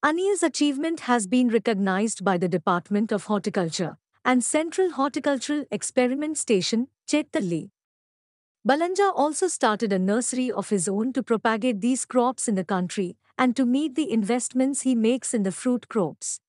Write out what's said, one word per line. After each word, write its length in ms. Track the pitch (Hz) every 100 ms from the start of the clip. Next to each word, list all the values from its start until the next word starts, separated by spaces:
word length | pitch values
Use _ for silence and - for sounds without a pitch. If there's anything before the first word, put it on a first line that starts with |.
| 285
Anil's 380 | 320 381 403
achievement 580 | 330 - 294 269 330 330
has 240 | - 247 190
been 220 | 247 247
recognized 720 | 220 220 208 196 190 220 -
by 140 | 190 180
the 100 | 180
Department 640 | 175 - 175 - 208 220
of 140 | 208 -
Horticulture 720 | 214 214 196 170 - 165 - _ _
and 180 | - 254
Central 500 | 233 302 330 - 370
Horticultural 760 | 285 277 302 277 277 - 294 277
Experiment 680 | 208 - - 247 269 302 302
Station, 500 | - 208 175 226 254 _ -
Chetalli. 640 | 294 302 320 196 170 202 _ _ _ _ _ _ _ _ _ 208
Balanja 460 | 285 339 370 403
also 340 | 359 294 302 370
started 440 | - 220 214 226
a 80 | 190
nursery 500 | 190 214 247 254 254
of 200 | 214 196
his 180 | 208 170
own 240 | 196 233
to 100 | 262
propagate 580 | 226 220 226 220 254 208
these 240 | 226 254 -
crops 420 | 254 247 - -
in 80 | 196
the 80 |
country 540 | 180 190 180 - 180 - _ -
and 180 | 254 240
to 100 | 254
meet 300 | 254 311 254
the 140 | 302
investments 720 | 226 196 247 - 254 262 277
he 120 | 262 240
makes 380 | 220 254 -
in 100 | 233
the 80 | 190
fruit 380 | 175 254 247 -
crops. 500 | 226 170 135 - -